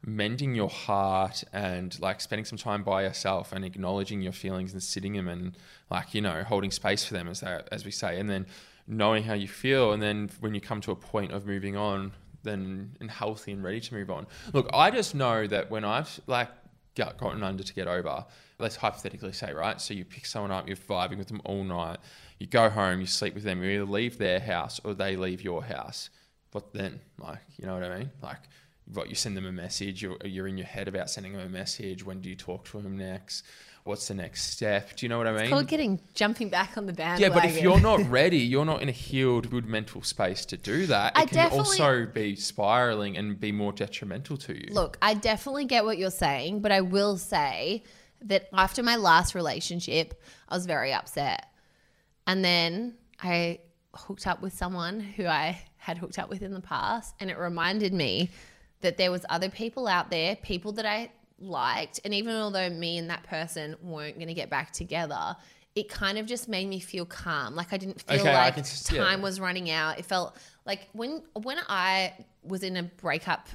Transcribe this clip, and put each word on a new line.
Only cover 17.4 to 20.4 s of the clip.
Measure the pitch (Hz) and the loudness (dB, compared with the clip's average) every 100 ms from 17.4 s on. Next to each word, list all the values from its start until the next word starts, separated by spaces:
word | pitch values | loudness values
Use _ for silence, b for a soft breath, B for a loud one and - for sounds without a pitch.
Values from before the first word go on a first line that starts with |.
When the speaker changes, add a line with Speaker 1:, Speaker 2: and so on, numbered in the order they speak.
Speaker 1:
under | 101 95 | -4 -4
to | 92 | -6
get | - 90 | -6 -2
over, | 90 87 65 - B B B | -2 -2 -4 -8 B B B
let's | 113 - | -6 0
hypothetically | 110 - 98 98 98 | -2 -2 -10 -10 -10
say, | 95 101 | -8 -8
right? | 76 92 - | -2 -2 -2
So | - | -6
you | 104 | -8
pick | 90 - - | -10 -12 -10
someone | 113 | -6